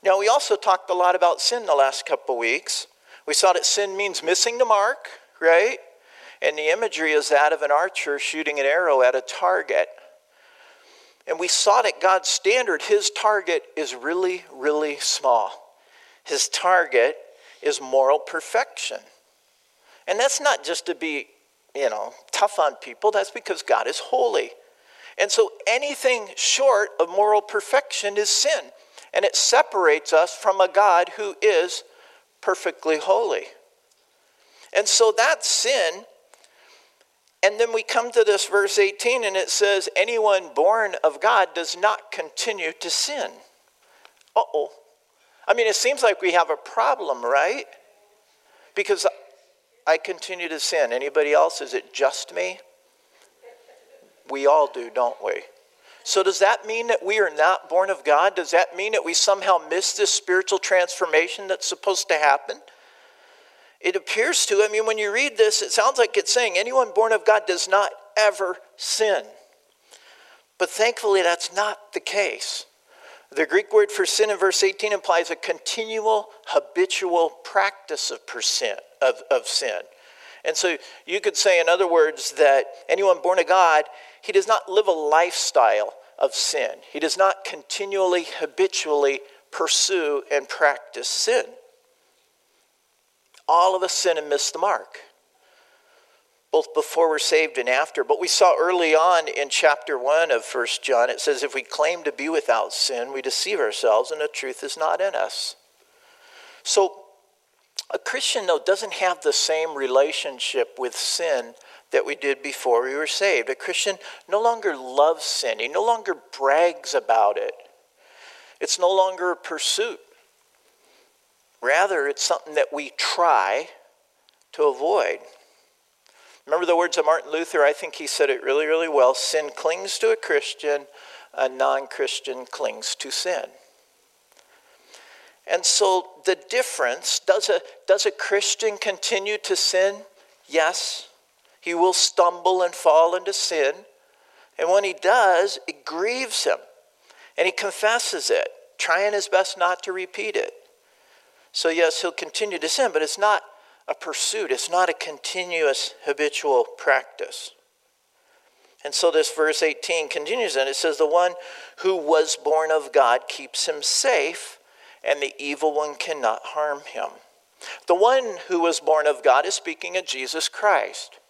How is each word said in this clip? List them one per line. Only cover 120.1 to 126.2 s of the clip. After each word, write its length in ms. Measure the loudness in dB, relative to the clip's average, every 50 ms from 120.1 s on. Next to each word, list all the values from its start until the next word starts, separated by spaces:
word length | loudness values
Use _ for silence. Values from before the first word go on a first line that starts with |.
| _ _ _ _ _ _ _ _ _ _ _ _ _ _ _ _ _ _ _ _ _ _ _ _ _ _ _ _ _ _
Rather, 460 | 0 2 4 4 2 2 0 0 -2 -2
it's 160 | -2 -4 -2
something 320 | -2 -2 -2 -4 -4 0
that 180 | 0 0 0 -2
we 160 | -10 -10 -10 -8 -6
try 720 | -6 -6 -2 2 4 4 4 4 2 2 0 -2 -4 -8 -16 -20 _ _ _ _ _ _ _ _ _ _ _ _ _ _ -4
to 100 | 0 0
avoid. 560 | 0 2 0 -2 0 0 0 0 0 -4 -6 -10 -20 -20 _ _ _ _ _ _ _ _ _ _ _ _ _ _ _ _ _